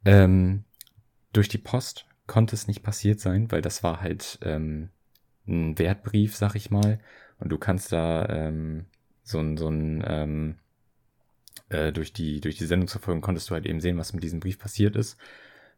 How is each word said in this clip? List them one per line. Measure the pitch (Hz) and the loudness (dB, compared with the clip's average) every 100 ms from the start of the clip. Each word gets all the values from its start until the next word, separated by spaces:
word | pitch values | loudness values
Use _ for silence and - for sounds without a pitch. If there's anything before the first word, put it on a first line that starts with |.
Ähm, | 98 101 92 92 92 98 - - - _ _ _ _ | 8 10 10 8 4 0 -6 -18 -20 _ _ _ _
durch | 107 101 | 2 2
die | 107 | 0
Post | - 127 - - - _ - | -4 -4 -4 -12 -20 _ -2
konnte | 113 110 110 | 2 2 0
es | 107 | -4
nicht | 104 | -4
passiert | - - 104 104 | -6 0 2 2
sein, | 95 95 113 | 0 0 0
weil | 85 | -2
das | 82 - | -2 -2
war | 85 80 | -2 -2
halt, | 90 - - - | -6 -6 -10 -8
ähm, | 85 78 78 76 87 - _ _ _ _ - | -4 -4 -4 -6 -10 -16 _ _ _ _ -4
ein | 85 80 80 | -2 0 2
Wertbrief, | 85 101 - 107 107 - | 2 0 0 2 2 2
sag | 104 | -2
ich | 104 - | -2 0
mal. | 101 104 110 - - - - | 2 4 2 -6 -20 -20 -10
Und | - | -6
du | 78 | -2
kannst | - 92 - | 0 -2 -2
da, | 85 82 80 80 | -2 0 0 0
ähm, | 78 78 78 80 78 90 _ _ _ | -2 -2 -4 -6 -8 -10 _ _ _
so | - 80 | -6 -2
ein, | 78 78 | -2 -2
so | 78 | -2
ein, | 78 78 78 78 | 0 -2 -2 -2
ähm, | 78 76 78 78 82 _ _ _ _ _ _ _ _ - - - | -2 -2 -2 -4 -8 _ _ _ _ _ _ _ _ -20 -20 -6
äh, | 78 78 | -2 -2
durch | 80 76 | -2 -6
die, | - 80 76 | -6 -4 -4
durch | 80 78 | -4 -4
die | 80 | 0
Sendungsverfolgung | 90 90 - - 82 | 0 0 -4 -4 -2
konntest | 95 85 - | -2 -4 -4
du | |
halt | 85 76 | -6 -4
eben | 82 | -2
sehen, | 87 87 | -2 -2
was | 80 | -4
mit | 87 | -6
diesem | 82 82 | -6 -6
Brief | 92 92 | -6 -8
passiert | 104 - 104 107 | -6 2 2 2
ist. | 110 - - - - - - | -4 -8 -20 -20 -20 -20 -20